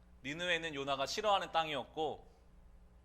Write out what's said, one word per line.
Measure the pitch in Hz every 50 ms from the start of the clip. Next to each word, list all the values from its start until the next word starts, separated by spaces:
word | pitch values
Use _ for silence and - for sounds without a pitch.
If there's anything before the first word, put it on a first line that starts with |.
| - - - - -
니느웨는 | 131 147 170 175 180 175 165 165 165 151
요나가 | 139 139 139 139 131 139
싫어하는 | 135 - - 208 214 202 190 180 -
땅이었고, | - 165 160 156 151 131 113 - - 147 156 143 110 - - - - - - - - - - - - - - - - - -